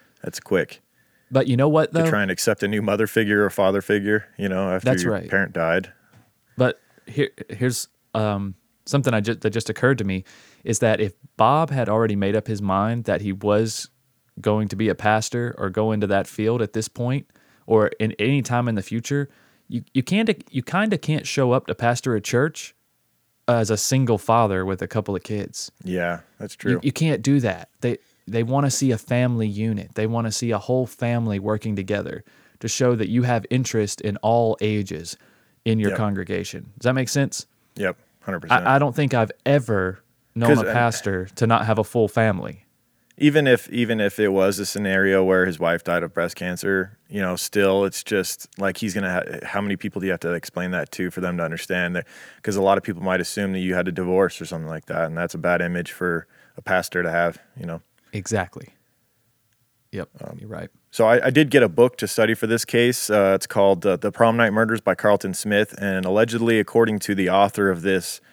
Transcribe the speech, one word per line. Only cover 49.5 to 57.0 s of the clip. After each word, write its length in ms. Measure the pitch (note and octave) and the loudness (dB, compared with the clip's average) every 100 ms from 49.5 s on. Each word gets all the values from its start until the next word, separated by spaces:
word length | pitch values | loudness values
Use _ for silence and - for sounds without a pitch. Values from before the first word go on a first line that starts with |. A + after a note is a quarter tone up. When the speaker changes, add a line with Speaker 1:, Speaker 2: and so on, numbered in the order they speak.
| G2+ | -6
Speaker 1:
many 140 | G2+ F#2+ | -4 -4
people 240 | G#2 G2 | -6 -6
do 60 | F#2+ | -4
you 40 | |
have 100 | F2 | -4
to 100 | E2+ | -4
explain 380 | E2+ - - F2+ | -6 -6 -8 -6
that 200 | F2+ D2 | -4 -6
to 180 | - F#2 | -6 -8
for 100 | F2+ | -4
them 160 | F2+ F2 | -6 -4
to 60 | |
understand 520 | E2 E2 - F2+ F2 F2+ | -4 -6 -6 -4 -2 -4
that? 120 | - - - - | -8 -14 -20 -12
'Cause 140 | - G2 | -6 0
a 60 | |
lot 160 | F#2+ G2 | 2 2
of 40 | |
people 200 | - F2 | 0 -6
might 160 | F#2+ F#2 | -2 -2
assume 300 | F2 - G2+ | -2 -4 -4
that 80 | F#2+ | -2
you 160 | F2+ F2+ | -2 -2
had 120 | F2+ | -2
a 40 | |
divorce 500 | E2+ F2+ F#2 F#2+ - | -4 0 2 2 0
or 40 | E2 | -10
something 240 | F2 D#2+ | -10 -10
like 160 | D#2+ - | -12 -8
that, 180 | E2 E2 | -6 -4
and 100 | D#2+ | -4
that's 200 | F2 F2 | -6 -4
a 20 | |
bad 240 | E2+ F2 | 0 0
image 300 | F2 F2 E2+ | 0 -4 -6
for 340 | - F2+ E2+ - _ _ - | -6 -4 -4 -6 _ _ -16
a 40 | |
pastor 400 | - F#2 F2 F2+ | -2 -2 -2 -4